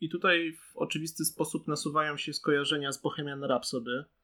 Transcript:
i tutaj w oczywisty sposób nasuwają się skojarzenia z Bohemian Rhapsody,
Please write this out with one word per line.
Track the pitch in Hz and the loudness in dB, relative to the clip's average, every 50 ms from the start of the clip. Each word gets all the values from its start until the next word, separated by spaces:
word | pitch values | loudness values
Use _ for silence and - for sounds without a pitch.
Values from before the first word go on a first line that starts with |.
i | 165 160 | -6 -4
tutaj | 180 175 - 190 175 170 170 160 160 | -2 2 4 4 4 4 4 0 -4
w | - - - - | -8 -16 -18 -4
oczywisty | 165 156 156 - 156 160 165 - - 160 | -4 -2 -2 0 -4 -4 -4 -4 -2 -2
sposób | 156 - - 160 160 - 151 - - | -2 0 0 -2 -2 -2 -4 -2 -2
nasuwają | 147 147 - 151 143 156 151 151 147 | -2 -2 -2 0 0 2 2 2 -2
się | 143 - 156 143 | -4 -4 -6 -6
skojarzenia | - - 151 147 143 143 - 151 147 143 139 135 | -2 2 4 4 4 4 2 0 0 0 -2 -4
z | - - | -2 -2
Bohemian | 139 - - 147 143 139 139 139 | -2 -2 -2 -4 -4 -4 -4 0
Rhapsody, | 135 127 123 - - - 127 117 120 123 135 147 - _ _ | 2 2 2 2 0 -4 -4 -2 -2 -4 -4 -4 -8 _ _